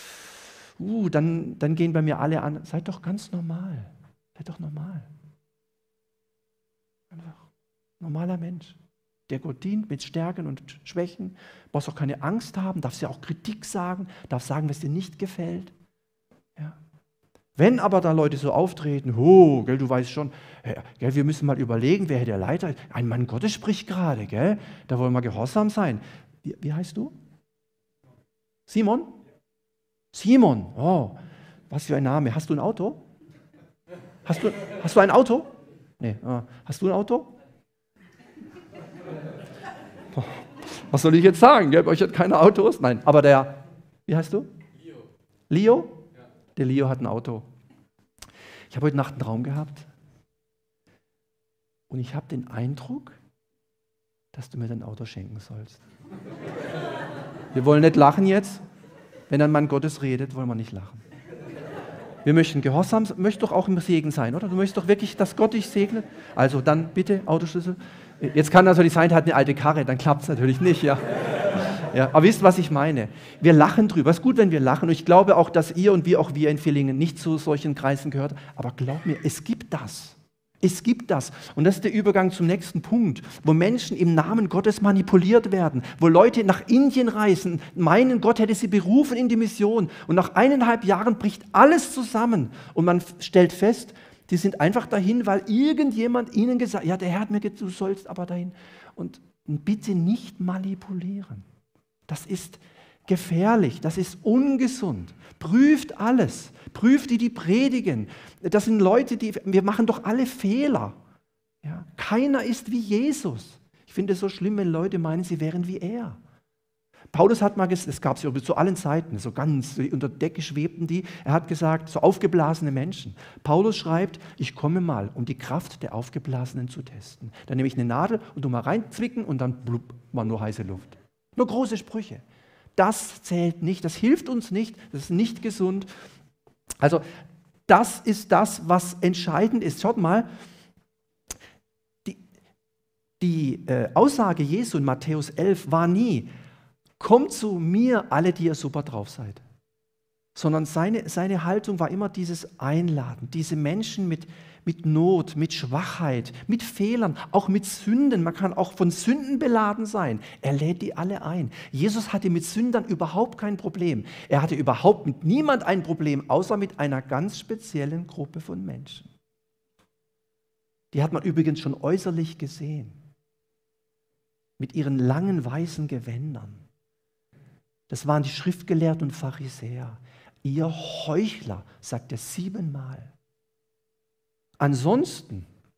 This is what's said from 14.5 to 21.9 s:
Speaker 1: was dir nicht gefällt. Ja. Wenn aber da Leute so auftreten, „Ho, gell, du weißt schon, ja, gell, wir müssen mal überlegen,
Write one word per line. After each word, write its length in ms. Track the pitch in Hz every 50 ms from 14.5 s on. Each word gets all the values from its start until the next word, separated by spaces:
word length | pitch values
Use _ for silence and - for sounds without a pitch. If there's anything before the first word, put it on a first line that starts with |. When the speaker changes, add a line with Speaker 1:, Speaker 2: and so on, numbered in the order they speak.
| 139 151 156 147
Speaker 1:
was 120 | 139 -
dir 100 | - 139
nicht 280 | 147 175 190 175 - -
gefällt. 540 | 196 185 - - 170 170 170 180 185 - _ _ _ _ _ _ _ _ _ _ _ _ _ _ _ _ _ -
Ja. 180 | 151 151 160 - - _ _ _ _ _ _ _ _ _ _ _ _ _ _
Wenn 260 | - 151 208 254 240
aber 200 | 175 202 190 190
da 120 | 170 165 156
Leute 260 | 160 151 147 147 135
so 140 | 135 143 -
auftreten, 640 | - 170 185 180 - 151 151 143 139 139 131 120
„Ho, 460 | 113 123 160 185 190 180 156 143 131 110
gell, 140 | 120 127 135
du 100 | 135 123
weißt 220 | 131 127 127 123
schon, 220 | - 151 151 135 - - - - - - -
ja, 180 | 117 110 - - - - -
gell, 160 | - 131 135
wir 100 | 147 139
müssen 220 | 147 156 147 151
mal 120 | 143 139 135
überlegen, 500 | 139 120 117 113 113 135